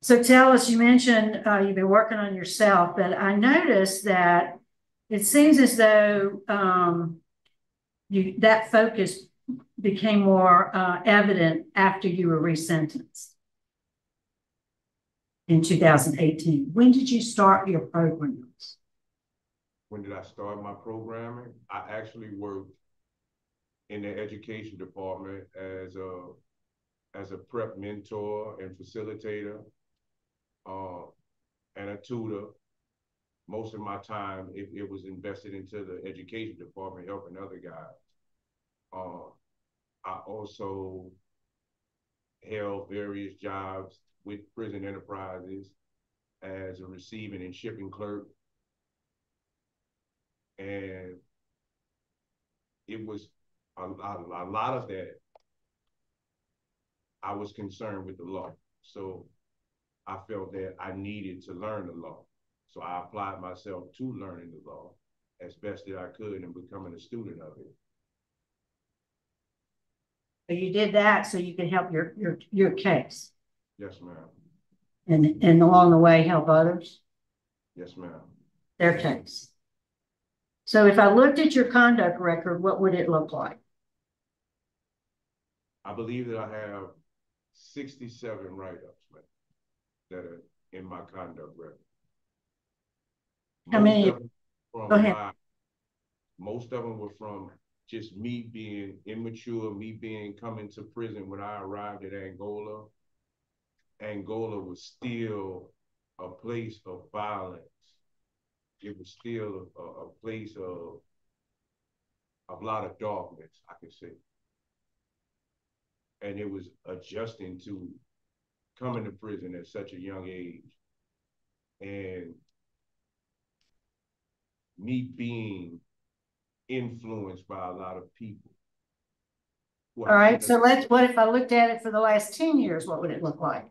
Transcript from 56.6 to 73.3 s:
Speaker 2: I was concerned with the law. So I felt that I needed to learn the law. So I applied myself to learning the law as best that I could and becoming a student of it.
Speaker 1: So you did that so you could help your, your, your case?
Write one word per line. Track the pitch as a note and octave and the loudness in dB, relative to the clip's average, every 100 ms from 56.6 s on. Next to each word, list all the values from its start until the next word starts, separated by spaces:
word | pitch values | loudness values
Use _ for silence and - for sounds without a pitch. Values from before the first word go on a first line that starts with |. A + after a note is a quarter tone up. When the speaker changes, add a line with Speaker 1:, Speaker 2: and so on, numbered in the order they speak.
| _ _ _ _ _ _ | _ _ _ _ _ _
Speaker 2:
I | G2 | -14
was | G#2 G#2 | -12 -12
concerned | - G2+ F#2 A2 G2+ F#2 | -14 -16 -14 -14 -14 -16
with | F#2 | -18
the | |
law. | F2 F#2+ E2 - _ _ | -14 -14 -14 -20 _ _
So | _ - F#2+ F2+ - _ _ _ _ _ _ _ - | _ -16 -14 -16 -20 _ _ _ _ _ _ _ -18
I | G2 - | -16 -12
felt | G#2 F#2+ | -12 -12
that | F#2+ F#2 F#2 | -12 -12 -12
I | F#2 F#2+ | -14 -12
needed | G2+ G#2 F#2+ F2+ | -12 -12 -14 -16
to | F#2 | -18
learn | F2+ G#2+ G#2+ F2+ | -14 -12 -12 -12
the | |
law. | E2+ E2 D2 _ _ _ _ _ | -16 -18 -20 _ _ _ _ _
So | - | -18
I | E2+ F2 | -12 -12
applied | F2 G#2 G2 F#2 | -12 -12 -12 -12
myself | F2+ F2+ G#2 F2+ - _ | -16 -16 -16 -16 -16 _
to | B2+ G2+ | -14 -12
learning | F#2+ F2 E2+ | -16 -18 -20
the | D#2+ - | -20 -20
law | - F2 F2 _ _ _ _ | -20 -20 _ _ _ _ _
as | F2 | -20
best | F2 G#2 F#2+ - | -16 -14 -14 -14
that | F#2 | -16
I | F2+ - | -16 -16
could | G#2+ F#2+ | -14 -14
and | F2+ | -14
becoming | F2 F2+ G2 F#2 | -18 -18 -18 -18
a | E2 | -18
student | - A#2+ G#2 D#2+ | -16 -14 -14 -16
of | D#2 D2+ | -20 -20
it. | D2 _ _ _ _ _ _ _ _ _ _ _ _ _ _ _ _ _ _ _ _ _ _ _ _ _ _ _ _ | -20 _ _ _ _ _ _ _ _ _ _ _ _ _ _ _ _ _ _ _ _ _ _ _ _ _ _ _ _
Speaker 1:
So | F3 | -6
you | F#3 | -2
did | G3 G#3 | 0 2
that | G#3 G#3 G3+ | 4 4 4
so | - F#3+ | 0 -6
you | F3 | -6
could | E3+ F3 | -6 -2
help | F#3 E3+ | -2 -2
your, | D#3+ E3+ - | -4 -4 -6
your, | F#3+ D#3+ - | -6 -6 -6
your | G3 F#3+ | 2 2
case? | - G3 E3+ - - - | 2 0 0 -2 -14 -20